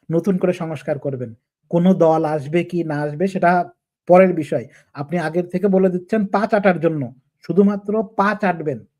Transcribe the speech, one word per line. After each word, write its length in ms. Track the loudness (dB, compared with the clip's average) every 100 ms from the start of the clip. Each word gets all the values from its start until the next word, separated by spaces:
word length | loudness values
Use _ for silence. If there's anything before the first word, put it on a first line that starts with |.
| -4
নতুন 260 | -2 0 0
করে 160 | 0
সংস্কার 460 | -2 -6 -8 -6 -6
করবেন। 340 | -6 -8 -10 -14 _ _ -4
কোনো 240 | 0 2
দল 320 | 4 4 4 0
আসবে 380 | -4 -2 -4
কি 200 | -2 -4
না 180 | -4 -4
আসবে 260 | -4 -4 -4
সেটা 240 | 0 2 2 -2 _ _ _ 4
পরের 260 | 6 6
বিষয়। 320 | 2 -4 -6 -6 _ _
আপনি 220 | -12 -6 -4
আগের 280 | -4 -4 -4
থেকে 200 | -2 2
বলে 220 | 2 2
দিচ্ছেন 320 | 0 -4 -2 0
পা 220 | -2 0
চাটার 280 | 2 2 2
জন্য, 340 | 0 -2 -6 -10 _ _
শুধুমাত্র 640 | -4 2 2 2 -4 -4
পা 320 | -4 -2 -2 0
চাটবেন। 380 | -2 -2 -6 -8 -12 _